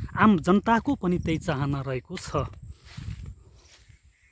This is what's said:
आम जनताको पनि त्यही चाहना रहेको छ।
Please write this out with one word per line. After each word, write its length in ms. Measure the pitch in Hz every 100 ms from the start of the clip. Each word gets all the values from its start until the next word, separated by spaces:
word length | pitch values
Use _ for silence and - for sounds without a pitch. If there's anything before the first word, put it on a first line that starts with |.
| - -
आम 200 | 214 180
जनताको 560 | 175 196 - 226 -
पनि 240 | 277 180 180
त्यही 200 | 165 160
चाहना 420 | 170 135 143 143
रहेको 360 | 135 127 - 185
छ। 340 | - 147 123 - - - - - - - - - - - - - - - _ _ _